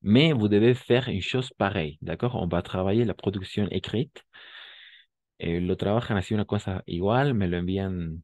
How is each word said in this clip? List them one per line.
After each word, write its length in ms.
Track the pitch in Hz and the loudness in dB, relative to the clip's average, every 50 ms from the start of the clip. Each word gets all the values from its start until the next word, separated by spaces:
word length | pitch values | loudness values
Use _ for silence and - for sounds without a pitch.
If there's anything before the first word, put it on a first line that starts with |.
| _ | _
Mais 300 | 95 104 123 156 165 156 | 6 6 6 6 6 4
vous 160 | 123 104 104 | 2 2 4
devez 260 | 104 101 107 120 127 | 4 6 6 6 4
faire 340 | 127 - - 120 123 123 - | 4 2 2 2 2 2 0
une 120 | - 98 | -4 -4
chose 300 | 87 - - 127 127 - - _ | -4 -2 -4 -4 -4 -4 -4 _
pareille, 400 | 104 98 92 101 82 76 73 - | -2 0 0 0 -4 -4 -6 -10
d'accord ? 360 | - 85 82 82 - 123 117 | -8 -8 -6 -2 -2 -2 -2
On 100 | 95 92 87 | -2 -2 0
va 140 | 85 87 87 | -2 -2 -2
travailler 420 | - - 95 92 95 98 113 120 | -2 -4 -2 -2 0 2 2 0
la 100 | 110 87 | 0 -2
production 540 | - - 104 95 101 92 - - - 104 92 | -4 -4 -4 -4 -4 -8 -6 -4 -4 -4 -2
écrite. 540 | - 98 - - - 107 - 135 _ - _ _ _ - - - - - - - - - - - - - _ _ _ _ _ _ _ _ | -2 -6 -6 -4 -4 -4 -4 -4 _ -20 _ _ _ -20 -20 -20 -20 -20 -20 -20 -20 -20 -20 -20 -20 -20 _ _ _ _ _ _ _ _
Et 220 | 85 85 85 87 | -6 -4 -2 -2
lo 160 | 90 90 92 | 0 -2 -2
trabajan 400 | - - 98 104 113 120 - 113 | -2 0 0 0 0 0 0 -2
así 180 | 101 92 - 110 | -2 0 0 -2
una 100 | 107 101 | -2 0
cosa 380 | - - 104 - - 95 90 - | 0 -2 -4 -2 -4 -8 -8 -6
igual, 480 | - - 85 90 101 110 127 139 143 131 | -6 -6 -2 0 2 2 2 2 2 0
me 140 | 110 98 90 | 0 0 0
lo 80 | 87 87 | 0 -2
envían 640 | 87 90 95 98 95 95 95 90 87 80 80 85 | -2 -2 -2 -2 -2 -4 -4 -6 -6 -6 -8 -10